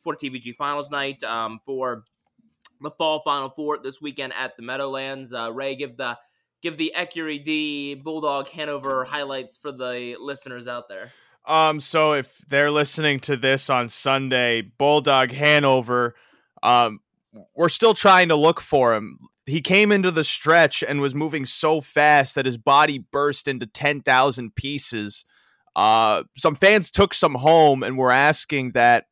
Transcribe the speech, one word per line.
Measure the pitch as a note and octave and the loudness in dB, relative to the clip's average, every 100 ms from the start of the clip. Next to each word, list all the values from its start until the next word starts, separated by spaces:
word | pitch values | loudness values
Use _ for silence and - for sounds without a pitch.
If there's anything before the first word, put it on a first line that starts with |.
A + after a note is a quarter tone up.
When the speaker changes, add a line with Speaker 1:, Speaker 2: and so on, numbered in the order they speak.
Speaker 1:
for | E3+ | -8
T | D3+ C#3+ | -8 -10
V | B2+ | -12
G | A#2+ | -14
Finals | A#2 C#3+ D3 C#3+ | -10 -6 -6 -6
night, | C#3+ C#3 C#3 | -6 -6 -8
um, | A#2+ A#2 A2+ A2+ | -8 -6 -6 -10
for | - C3 B2+ A#2 A2 _ _ _ _ _ - _ | -12 -8 -6 -8 _ _ _ _ _ _ -20 _
the | C#3+ | -16
Fall | - D#3+ D#3 | -6 -4 -2
Final | - C#3+ C3+ | -4 -4 -6
Four | C3 D3 D3 | -8 -6 -6
this | C3 C3+ | -8 -12
weekend | D3 C3+ C3+ G#2 | -14 -10 -10 -8
at | B2+ - | -10 -10
the | |
Meadowlands. | A#2 C3 C#3 C3+ C3+ C3+ C3 | -12 -8 -8 -8 -10 -12 -12
Uh, | A#2+ A2+ | -10 -10
Ray, | A#2 C3+ C3 | -8 -8 -8
give | C#3 B2 | -12 -10
the, | C3 A#2 _ _ _ _ | -10 -10 _ _ _ _
give | E3+ D#3 | -12 -6
the | D#3+ E3+ | -6 -4
Ecurie | F3 E3+ D#3+ D3 | -8 -8 -8 -8
D | C#3+ D#3 D3+ D3 C#3+ | -6 -4 -4 -8 -10
Bulldog | C#3+ C#3+ D#3 D3+ C#3 C3+ | -12 -10 -6 -4 -6 -8
Hanover | E3+ D3+ C#3+ C3+ C3 | -10 -8 -8 -6 -6
highlights | B2+ D3 C#3 C3+ B2+ - | -4 -8 -8 -10 -12 -14
for | D3+ | -16
the | C3 B2+ B2 B2 A#2+ | -10 -10 -8 -10 -12
listeners | C3 C#3 - B2 A#2+ | -12 -12 -12 -16 -12
out | B2 - | -12 -12
there. | G2 A2+ _ _ _ - | -18 -18 _ _ _ -2
Speaker 2:
Um, | D#3 D#3 D3+ | 2 2 0
so | C#3 E3 D#3 | -2 0 2
if | D3 B2+ _ _ | 0 -4 _ _
they're | C#3 D3 | 2 2
listening | D3+ C#3+ - D3+ C#3 | 2 0 -2 -2 -2
to | - C3+ | -2 -2
this | C3 C3+ - | 0 0 0
on | C3 A#2+ | -2 -2
Sunday, | - - C3+ C3+ B2+ A#2+ A#2 | -6 -2 -2 0 0 0 -2
Bulldog | G#2 _ C#3+ D3 C#3+ C3+ C3 | -4 _ 2 4 4 2 2
Hanover, | B2+ D3 D3+ C#3+ C3 A#2 B2 A#2+ - _ _ _ _ | 0 2 4 4 2 2 -2 -2 -6 _ _ _ _
um, | - B2 A#2+ G#2 _ _ _ - - | 2 4 4 -2 _ _ _ -20 -20
we're | - E3+ | -2 -2
still | - A#3 | 2 2
trying | G#3 G#3 F#3 F3 | 4 6 6 6
to | D3+ | 4
look | D3+ E3 | 4 2
for | - D3 B2 | 0 2 4
him. | A2 G#2 - - _ - | 2 -4 -18 -20 _ -8
He | D#3 | -6
came | C#3 F#3 G#3 | 0 2 4
into | G3+ F#3 | 2 2
the | D#3+ | 0
stretch | D3+ - - E3 D#3 - | -4 -4 2 4 4 2
and | A#2 C#3+ | -6 -4
was | C#3+ | -4
moving | C3 D#3 D3+ C3+ | -4 -6 -6 -8
so | - D#3+ D#3+ | -4 0 -2
fast | C#3+ - D3+ D3 C3+ | -2 2 4 4 2
that | - C3 | -2 -4
his | A#2 | -4
body | A2 C#3 D3+ C#3+ | 2 4 4 0
burst | G#2+ C#3 D3 C#3 - | -6 -2 -2 -2 -6
into | C3 A#2 | -8 -8
ten | - C#3+ C#3+ | -4 -2 -2
thousand | B2+ C3 C3+ B2+ A#2+ - | 2 4 4 0 -8 -8
pieces. | C#3 C#3+ - A2+ G#2 G2+ - _ _ _ _ - | -8 -8 -8 -8 -8 -10 -20 _ _ _ _ 2
Uh, | G#2+ A2 A2 G2+ - - | 4 6 4 2 -2 -4
some | F3 D3 | -2 4
fans | F#3+ G#3+ F3+ | 4 4 0
took | - G3 | 0 0
some | - E3+ C3 | 2 -2 0
home | C#3 E3 D#3 C3+ | 4 6 6 4
and | A2 C3 | -2 0
were | B2+ | 2
asking | B2+ C#3+ D#3 - C#3+ B2+ | 4 4 2 -2 -4 -2
that | A#2+ A#2+ A#2+ - | 2 4 4 2